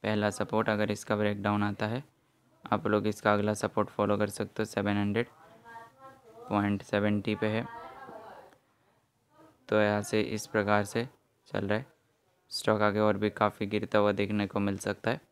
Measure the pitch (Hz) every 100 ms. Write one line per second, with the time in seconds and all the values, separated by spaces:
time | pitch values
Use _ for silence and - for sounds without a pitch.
0 | 107 107 104 101 101 110 110 104 104 104
1 | - 107 104 101 101 104 104 104 107 117
2 | 151 _ _ _ _ _ - 104 - 104
3 | 104 104 110 104 104 107 104 - 101 -
4 | 104 104 104 - 104 - 107 - 101 104
5 | 101 104 123 - - - - - - _
6 | - - - - - 101 101 101 - 104
7 | 104 104 101 107 107 110 120 - - -
8 | - - - - - - _ _ _ _
9 | _ _ _ _ - _ - 107 104 104
10 | 101 110 107 107 - 110 101 104 101 113
11 | 123 - _ _ _ - 101 104 131 _
12 | _ _ _ _ _ - - 107 107 104
13 | 107 101 104 - 107 - 101 107 107 107
14 | 104 101 101 104 101 104 101 95 - 101
15 | 110 135 _